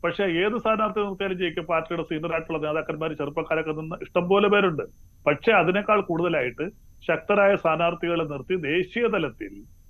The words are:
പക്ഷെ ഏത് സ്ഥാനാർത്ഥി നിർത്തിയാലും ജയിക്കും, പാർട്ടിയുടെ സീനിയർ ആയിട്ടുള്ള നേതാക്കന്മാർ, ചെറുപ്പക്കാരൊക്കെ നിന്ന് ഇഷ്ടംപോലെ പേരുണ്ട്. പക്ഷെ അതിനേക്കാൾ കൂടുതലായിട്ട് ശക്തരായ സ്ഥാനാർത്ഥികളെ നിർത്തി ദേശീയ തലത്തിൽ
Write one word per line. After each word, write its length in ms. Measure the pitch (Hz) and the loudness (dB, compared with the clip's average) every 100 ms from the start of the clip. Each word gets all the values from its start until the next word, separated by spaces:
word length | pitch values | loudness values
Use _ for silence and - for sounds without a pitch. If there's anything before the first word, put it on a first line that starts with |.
പക്ഷെ 200 | 175 165 | -4 -2
ഏത് 360 | 196 165 202 233 | -2 0 0 0
സ്ഥാനാർത്ഥി 400 | 220 220 214 214 | 0 0 0 0
നിർത്തിയാലും 380 | 202 190 196 185 | -4 -4 -4 -2
ജയിക്കും, 260 | 180 160 | -2 -4
പാർട്ടിയുടെ 380 | 160 160 165 170 | -2 -2 0 -6
സീനിയർ 300 | 160 160 165 | -4 -4 -2
ആയിട്ടുള്ള 260 | 165 156 160 | -4 -4 -4
നേതാക്കന്മാർ, 540 | 151 156 151 156 160 | -2 -4 -4 -6 -6
ചെറുപ്പക്കാരൊക്കെ 600 | 151 143 147 160 160 156 | -4 -6 -4 -2 -2 -2
നിന്ന് 240 | 156 160 165 | -6 -8 -12
ഇഷ്ടംപോലെ 520 | - 185 175 196 208 | -2 -2 4 4 6
പേരുണ്ട്. 340 | 208 196 151 104 - - - - | 6 4 0 -6 -10 -20 -4 -2
പക്ഷെ 260 | 147 - | 2 4
അതിനേക്കാൾ 480 | 214 165 190 208 214 | 4 4 2 2 0
കൂടുതലായിട്ട് 680 | - 165 175 160 123 120 165 - - - - | 2 -2 0 0 -2 -4 -8 -8 -20 -14 -2
ശക്തരായ 480 | 160 - 208 196 202 | -2 2 4 6 4
സ്ഥാനാർത്ഥികളെ 680 | 170 160 170 170 170 170 | 2 2 0 0 -2 -2
നിർത്തി 320 | 160 143 131 185 | -2 -6 -4 -4
ദേശീയ 500 | 147 165 185 226 233 | 0 -2 0 0 0
തലത്തിൽ 720 | 196 151 117 101 101 107 - | 0 -2 -6 -14 -14 -20 -20